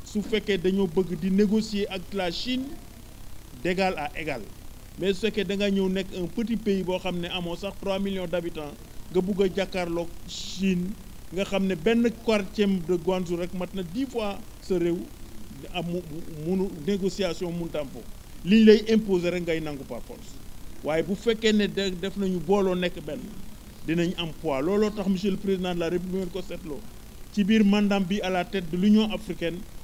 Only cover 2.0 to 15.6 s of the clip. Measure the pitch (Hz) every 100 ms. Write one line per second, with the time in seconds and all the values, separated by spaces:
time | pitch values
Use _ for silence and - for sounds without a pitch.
2 | - 196 175 170 240 254 277 - - -
3 | - - - - - - 170 185 190 156
4 | 147 - 156 127 101 - - - - -
5 | 185 190 214 214 185 202 202 196 190 190
6 | 190 185 170 - 226 220 208 190 175 185
7 | 185 175 175 180 175 202 196 190 190 190
8 | 196 190 180 175 170 156 147 117 - -
9 | - 175 180 190 196 185 185 185 175 170
10 | 165 - 180 - - 180 190 180 180 -
11 | - - - 170 190 196 190 180 165 233
12 | 233 233 226 208 196 - 202 190 160 180
13 | 160 185 170 175 180 180 180 190 170 208
14 | 269 233 208 196 - - - 180 170 175
15 | 226 - - - - -